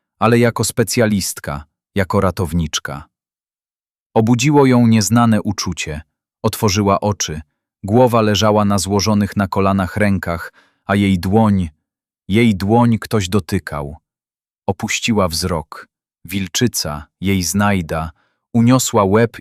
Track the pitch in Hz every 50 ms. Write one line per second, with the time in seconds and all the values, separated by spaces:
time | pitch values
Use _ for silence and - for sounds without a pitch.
0 | _ _ _ - 101 113 120 120 120 117 113 - 117 - - - 117 - - 120
1 | 113 107 104 98 - - - - - - 71 71 73 _ _ _ _ _ - 98
2 | 92 - - 101 98 92 90 - 95 76 82 87 80 76 - - - 76 69 73
3 | - _ _ _ _ _ _ _ _ _ _ _ _ _ _ _ _ _ _ _
4 | _ _ - 113 110 113 123 117 123 151 147 147 139 131 127 123 120 113 113 110
5 | 98 - 113 120 120 117 110 104 - 107 95 - - 95 85 - - 78 73 78
6 | - _ _ _ _ _ _ _ - 110 - - 113 104 90 107 101 98 98 -
7 | 98 104 98 - - - 78 80 - _ _ _ _ _ _ _ - 95 104 123
8 | 127 120 117 117 110 107 104 92 107 107 104 104 104 101 101 101 - 95 101 101
9 | 98 110 107 104 101 98 - 101 98 - - 101 98 95 98 98 92 - - 101
10 | 104 101 98 87 - 87 85 82 - - - _ _ _ _ _ _ - 101 101
11 | 101 98 98 87 85 95 98 110 110 107 101 95 87 78 - _ _ _ _ _
12 | _ _ _ _ _ - 95 110 120 117 104 85 98 98 113 120 120 120 113 104
13 | - - - 107 95 90 95 101 - - 101 90 - - 76 73 73 69 76 -
14 | _ _ _ _ _ _ _ _ _ _ _ _ _ - - - - - - -
15 | - - 113 104 92 87 80 - 95 90 87 80 73 _ - - - _ _ _
16 | _ _ _ _ - 85 92 101 95 87 - - 123 110 - - - 78 76 73
17 | 76 - _ - 90 95 98 95 87 80 95 101 104 101 101 92 82 76 82 80
18 | 80 82 - _ _ _ _ _ _ _ - 117 117 120 131 127 - - - 113
19 | 101 95 98 110 120 113 - -